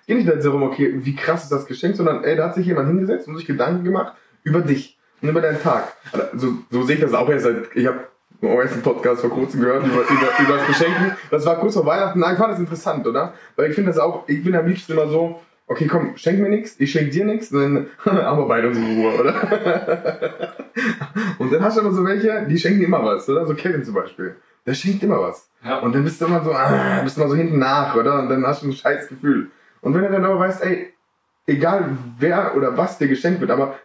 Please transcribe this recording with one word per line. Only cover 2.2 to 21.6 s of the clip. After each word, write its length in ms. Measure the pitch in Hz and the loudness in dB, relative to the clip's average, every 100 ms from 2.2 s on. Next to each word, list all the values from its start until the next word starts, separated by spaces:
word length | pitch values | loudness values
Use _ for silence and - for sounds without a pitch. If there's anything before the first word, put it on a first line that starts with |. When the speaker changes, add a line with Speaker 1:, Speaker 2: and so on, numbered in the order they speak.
| 147 | 0
Speaker 1:
ey, 100 | 156 | 0
da 120 | 165 | 0
hat 80 | 180 | -2
sich 100 | 180 | 0
jemand 240 | 165 139 | 0 2
hingesetzt 360 | 180 190 233 - | 0 0 -2 -4
und 80 | 156 | -10
sich 80 | 156 | -6
Gedanken 400 | 139 151 180 180 | -2 0 0 -2
gemacht 300 | 190 - - _ _ | -2 -4 -10 _ _
über 160 | - 160 | -2 0
dich 400 | 147 139 - _ _ _ | 2 -2 -4 _ _ _
und 80 | 147 | -2
über 100 | 160 | 0
deinen 220 | 160 147 | 0 0
Tag. 320 | - - - - - | 0 -2 -4 -12 -8
Also, 140 | - - 127 | -6 -6 -4
so, 180 | 127 - - | -2 -4 -4
so 100 | 123 | -2
sehe 120 | 123 147 | 0 2
ich 40 | |
das 120 | 147 | 2
auch 160 | 120 123 | 2 2
erst 160 | 139 120 | 2 2
seit, 280 | 110 - | 0 -4
ich 140 | - 123 | -2 0
hab 220 | 123 - _ _ _ | -2 -8 _ _ _
auch 200 | 104 117 | 0 2
erst 140 | 127 120 | 0 -2
einen 80 | |
Podcast 360 | 131 120 127 120 | -2 0 0 0
vor 120 | 120 | 0
kurzem 280 | 127 131 135 | -2 -2 0
gehört 240 | 123 135 135 | 0 2 2
über, 100 | 123 | 2
über, 300 | 120 - 254 147 | 2 2 2 2
über 180 | 139 143 | 2 2
das 80 | 143 | 0
Geschenken. 440 | 147 170 180 190 - - | 2 2 2 -2 -2 -4
Das 160 | 151 147 | 0 2
war 120 | 165 | 2
kurz 140 | 196 | 2
vor 120 | 208 151 | 2 2
Weihnachten. 340 | 175 196 180 | 2 0 2
Na, 120 | 175 | 2
ich 60 | 180 | 2
fand 160 | 220 | 2
das 60 | 180 | 0
interessant, 440 | 165 160 190 151 117 | -4 -4 -4 -4 -2
oder? 280 | - 90 - - - | -2 -4 -8 -10 -2
Weil 100 | 151 | 0
ich 60 | 151 | 2
finde 140 | 185 | 0
das 100 | 156 | 2
auch, 240 | 120 - - | 0 -2 -4
ich 120 | 147 | -2
bin 140 | 180 175 | 2 2
am 100 | 165 | 2
liebsten 280 | 185 - | -2 -2
immer 160 | 156 151 | 0 2
so, 320 | 156 170 170 - _ - | 2 0 -4 -16 _ -8
okay, 200 | 123 156 | -2 0
komm, 280 | 170 143 - | 0 0 -2
schenk 240 | 160 196 | 0 2
mir 80 | 202 | 2
nix, 320 | 214 - - | 0 -2 -4
ich 100 | 143 | -2
schenk 220 | 165 143 | 0 0
dir 140 | 151 208 | 0 0
nix, 240 | 226 - | -2 -2
dann 380 | 139 139 139 - - | 0 2 0 -2 -4
<laughs> 100 | - | 0
haben 320 | 185 - 147 | 2 2 2
wir 100 | 127 | 2
beide 220 | 117 117 | 2 2
unsere 160 | 117 113 | 0 0
Ruhe, 340 | 110 110 - | 2 2 4
oder? 140 | 143 | 2
<laughs> 1160 | - 202 208 185 165 - 165 165 151 165 - - - - - 254 - 147 196 214 - | 2 0 0 2 0 0 -2 -2 -4 -6 -6 -10 -10 -12 -6 -4 -4 -6 -6 -6 -4
Und 140 | 127 | 0
dann 100 | 151 | 2